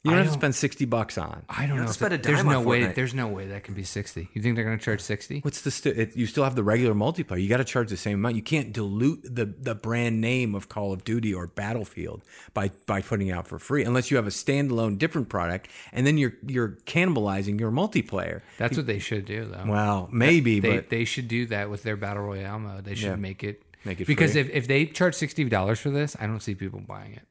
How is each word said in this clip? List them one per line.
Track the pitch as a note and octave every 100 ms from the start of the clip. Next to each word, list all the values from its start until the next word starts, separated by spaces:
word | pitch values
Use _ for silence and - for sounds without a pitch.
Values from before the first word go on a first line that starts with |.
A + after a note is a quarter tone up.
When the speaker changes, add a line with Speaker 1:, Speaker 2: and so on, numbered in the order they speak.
Speaker 1:
You | D#3
don't | F3
Speaker 2:
I |
Speaker 1:
have | D#3+
to |
Speaker 2:
don't | D3
Speaker 1:
spend | D3
sixty | B2+ C#3 - B2+
bucks | A#2 G#2 -
on. | D2+ - -
Speaker 2:
I |
don't | -
Speaker 3:
You | C#3+
don't | C3+
Speaker 2:
know. |
Speaker 3:
have | A#2
to |
Speaker 2:
If | -
Speaker 3:
spend | G#3
a | E3
Speaker 2:
there's | B2+ D3+
Speaker 3:
dime | D3
Speaker 2:
no | C3+
Speaker 3:
on |
Speaker 2:
way. | A#2+ A#2+
Speaker 3:
Fortnite. | A2+
Speaker 2:
There's | G#2+ B2+
no | C3 A2+
way | F#2+ G2
that | G2+
can | -
be | G2
sixty. | F#2 G#2 G2+ - F2
You | G#2+
think | A2+ A#2
they're |
gonna | A2 A2
charge | A#2 G#2+
sixty? | - G#2 - C#3+
Speaker 1:
What's | C#3+ -
the | C#3+
sti-, | - D3
it, | A2+ A2 A#2+
you |
still | A2 -
have | C3+
the | B2
regular | G2+ A#2 B2
multiplayer. | G#2 A#2 E3+ - F2+
You | G2
gotta | B2
charge | - B2+ A2
the | G2
same | G#2+
amount. | G2+ A2+ A2+
You |
can't | - D#3 A2+
dilute | A2 G2+ G#2 C3 D#3+
the, | - B2
the | G#2 - B2+
brand | G#2+ A2 A#2 A#2+ A2+
name | A2+ B2+ A#2+
of | G2+ -
Call | G#2+ G2+
of | F#2+
Duty | A2 A#2 A2
or | F#2 F2
Battlefield | - G#2 A#2 G2+ - D#2+ - - - -
by, | - C#3 - -
by | G2+
putting | - G#2+ F#2+
it |
out | F2+ E2
for | D#2+
free, | - D3
unless | A2+ B2 B2
you | C3+
have | G#2
a |
standalone | - - C#3 C#3+ A#2 A2+ G2
different | D#3+ D#3+ A#2
product, | G2 E2+ F#2 - - -
and | - C3+
then | D3+
you're, | B2+ - B2
you're | B2+ A2+ G2 -
cannibalizing | E3+ F3+ C#3 G#2 G2 G2+ G#2
your | A2+
multiplayer. | B2+ G#3+ F#3 - F#2+ E2+ D#2+ - -
Speaker 2:
That's | A#2 A#2+
what | B2
they | G2+
should | - G#2+ G2
do, | G#2
though. | G#2+ F#2 G2+
Speaker 1:
Well, | G#2 G#2 G2+ F2
maybe, | A#2 C3+ E3+ A#2+ G#2+
Speaker 2:
They, | A2 A2
Speaker 1:
but | -
Speaker 2:
they | A#2
should | A#2 - A#2+
do | A#2 A#2
that | G#2 G#2
with | G#2
their | A2+ G#2
battle | G2+ G2+
royale | G2+ G2 G2 G#2+
mode. | G#2+ G2 G2
They |
should | G2+ G#2
Speaker 1:
Yeah. | F#2+
Speaker 2:
make | G2 G2
it | G#2 G#2 _ -
Speaker 1:
Make | G2+ F2+
it | F3
Speaker 2:
because | D3 D#3
Speaker 1:
free. | C3+
Speaker 2:
if, | C#3
if | D3 A#2+
they | C3+ D#3
charge | - F3+
sixty | C#3+ D3+ -
dollars | C3 G#2 G2 A2+
for | D3
this, | C#3 D3 -
I | G#2+
don't | A2
see | -
people | G2 F#2+ F#2+
buying | G2 G2+ G2+
it. | A2 _